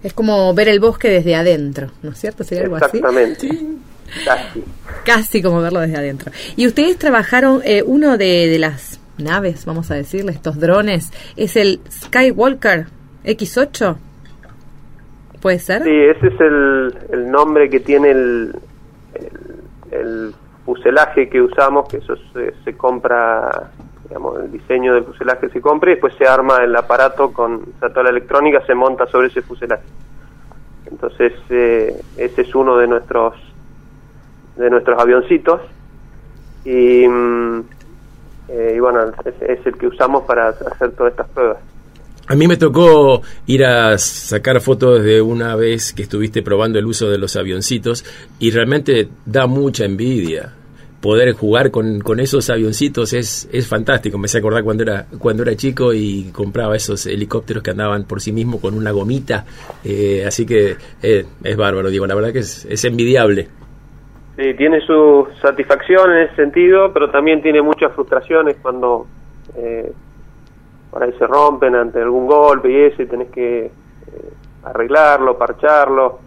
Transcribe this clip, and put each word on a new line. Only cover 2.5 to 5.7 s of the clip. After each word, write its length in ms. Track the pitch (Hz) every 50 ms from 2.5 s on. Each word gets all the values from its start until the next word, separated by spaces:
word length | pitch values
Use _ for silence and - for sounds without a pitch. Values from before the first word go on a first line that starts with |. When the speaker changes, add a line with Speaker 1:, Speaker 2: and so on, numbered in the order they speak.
| 180 175 185
Speaker 1:
algo 140 | 190 170
así? 200 | 156 147 139 -
Speaker 2:
Exactamente. 420 | 233 - 127 123 127 120 113 - -
Speaker 1:
Sí. 400 | - 269 311 330 311 311 311 269 - - - - - - - - -
Speaker 2:
Casi. 380 | 285 - - - - - 113 107 - - - - - - - -
Speaker 1:
Casi 360 | 233 240 220 220 - - 208
como 200 | 175 185 170 170
verlo 200 | 165 170